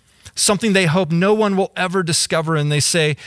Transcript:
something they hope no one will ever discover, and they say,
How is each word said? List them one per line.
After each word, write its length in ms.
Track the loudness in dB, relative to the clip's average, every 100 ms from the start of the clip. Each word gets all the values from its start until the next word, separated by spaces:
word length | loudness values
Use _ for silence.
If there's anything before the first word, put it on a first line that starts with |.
| _ _ -14 -2
something 380 | 0 0 2
they 120 | 2 2
hope 240 | 0 0
no 240 | 0 2
one 220 | 2 2 0
will 140 | -2 -4
ever 280 | -4 -2
discover, 520 | -2 -2 -2 -2 0 -2
and 160 | 0
they 80 | 0
say, 380 | 0 0 0 -2